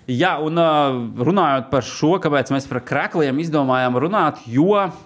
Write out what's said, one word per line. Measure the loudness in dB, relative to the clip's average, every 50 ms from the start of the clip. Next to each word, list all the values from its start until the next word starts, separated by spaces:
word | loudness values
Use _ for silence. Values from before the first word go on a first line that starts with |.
| -8
Jā, | -6 -2 0 0 0 0 0
un, | -2 -2 0
ā, | 2 2 4 4 4 2 2 0 -2 -6 -6 -6
runājot | -2 0 0 2 2 2 2 2 0 -2 0
par | -2 -2
šo, | -2 -2 -6 -2 0 2 2 2
kāpēc | 0 0 0 0 0 0
mēs | -2 -4 -4 -4
par | -6 -6
krekliem | -6 -4 -4 -2 -2 -2 -2 0 0 0 0 -2
izdomājām | -2 -2 0 0 0 2 2 2 2 0 0
runāt, | 0 0 0 0 0 0 0 -2 -4 -10
jo | -4 0 2 4 4 4 2 0 -2 -6 -10 -14